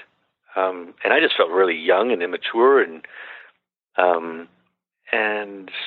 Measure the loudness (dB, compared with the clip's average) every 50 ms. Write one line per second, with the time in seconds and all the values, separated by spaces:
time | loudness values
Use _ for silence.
0 | -20 _ _ _ _ _ _ _ _ _ -4 -2 -2 -2 -4 -6 -12 -16 -10 -4
1 | 0 0 2 2 2 2 2 2 2 2 4 4 4 2 2 0 0 2 2 2
2 | 2 0 0 -2 -2 -4 -6 -8 -8 -4 2 4 4 6 6 4 2 0 -4 -12
3 | -18 -20 -20 -18 -18 -18 -18 -20 -20 -20 _ _ _ _ _ _ _ _ _ 0
4 | 2 2 2 0 -2 -6 -10 -12 -16 -18 _ _ _ _ _ _ _ _ _ _
5 | _ -4 -2 -2 -2 -2 -4 -6 -8 -10 -14 -16 -16 -14 -14 -10 -2